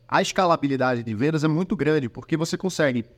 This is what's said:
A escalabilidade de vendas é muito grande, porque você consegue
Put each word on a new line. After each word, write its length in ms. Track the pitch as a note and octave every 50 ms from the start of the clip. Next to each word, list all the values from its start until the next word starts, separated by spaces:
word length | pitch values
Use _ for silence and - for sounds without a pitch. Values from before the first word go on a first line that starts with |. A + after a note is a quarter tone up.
| _ -
A 140 | - D#3
escalabilidade 800 | F#3+ - - - F#3+ F3 E3 D3+ - C#3 C3+ B2+ B2+ B2+ B2+ A#2
de 140 | A#2 A#2 A2
vendas 280 | G2+ B2+ D3+ D#3+ D#3 C#3+
é 40 | D#3+
muito 280 | D3+ D#3 F#3 F3 A3+
grande, 340 | D#3 C#3 D3 D#3 D#3 C3 A2+
porque 280 | - - B2 - E3 D#3
você 180 | E3 - -
consegue 500 | - - F#3+ - - D3+ C#3 B2 A#2+ A2 - -